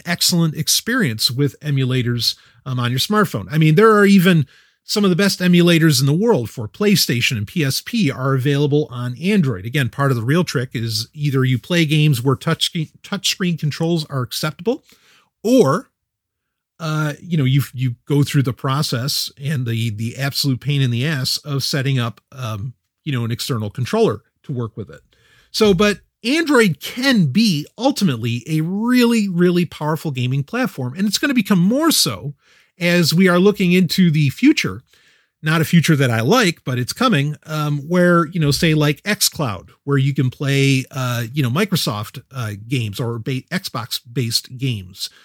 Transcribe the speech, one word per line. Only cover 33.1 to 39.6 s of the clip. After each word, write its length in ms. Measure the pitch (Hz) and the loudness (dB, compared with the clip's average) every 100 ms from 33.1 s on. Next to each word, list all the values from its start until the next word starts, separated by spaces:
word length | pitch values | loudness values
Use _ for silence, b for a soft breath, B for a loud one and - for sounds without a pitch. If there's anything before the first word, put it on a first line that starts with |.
we 160 | 160 185 | 4 4
are 100 | 175 | 6
looking 340 | 196 202 185 | 4 4 2
into 380 | 180 180 - 175 | 2 2 2 2
the 200 | 151 143 | 4 0
future, 500 | - 269 311 - 95 b b b b b _ | 2 2 2 0 -6 b b b b b _
not 180 | 156 165 | -2 0
a 60 | 160 | 2
future 300 | 175 151 147 | 4 4 4
that 140 | 135 | 2
I 120 | 113 | 2
like, 420 | 113 240 208 - | 2 2 2 -2
but 140 | - 123 | -6 -4
it's 160 | 123 | -4
coming, 420 | - 247 165 143 147 | -2 0 2 0 -6
um, 360 | - 156 151 147 | -8 -6 -4 -4
where, 460 | 143 180 175 175 165 | -2 2 4 4 2
you 120 | 175 | 0
know, 100 | 147 | 0
say 220 | 139 170 | 2 2
like 300 | 156 147 156 | 2 2 0
xCloud, 640 | 202 208 - - 135 98 | -4 -2 -2 -2 -6 -6